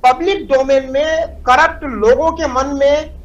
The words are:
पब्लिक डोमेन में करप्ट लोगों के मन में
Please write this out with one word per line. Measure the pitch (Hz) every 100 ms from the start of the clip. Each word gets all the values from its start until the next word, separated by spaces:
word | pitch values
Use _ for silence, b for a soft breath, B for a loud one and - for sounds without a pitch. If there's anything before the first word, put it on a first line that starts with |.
| 254
पब्लिक | 254 339 392 -
डोमेन | 269 269 269 262
में | 269 311 320 330
करप्ट | - - 254 320 -
लोगों | 294 226 214 254 320
के | 330 302
मन | 254 269 277
में | 277 294 311 -